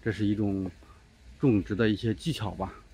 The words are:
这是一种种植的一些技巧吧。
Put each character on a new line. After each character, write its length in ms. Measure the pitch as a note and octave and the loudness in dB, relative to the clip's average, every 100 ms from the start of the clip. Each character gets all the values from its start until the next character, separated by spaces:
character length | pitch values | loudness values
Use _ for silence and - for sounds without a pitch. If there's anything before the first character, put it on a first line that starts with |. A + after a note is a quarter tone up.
这 80 | A#2 | -2
是 140 | G#2 G#2 | 0 0
一 80 | |
种 380 | G#2 G#2 G2 F#2+ - - - - - - - | 2 0 0 -4 -8 -20 -20 -20 -20 -20 0
种 240 | C#3+ G#2+ | 2 4
植 140 | F2 G2+ | 2 2
的 140 | A2+ | 2
一 60 | G#2 | 2
些 180 | A#2 | 0
技 180 | G#2+ E3 | -2 -2
巧 200 | C3+ G#2+ | -4 -4
吧。 220 | F2 F#2+ - - | -6 -8 -8 -20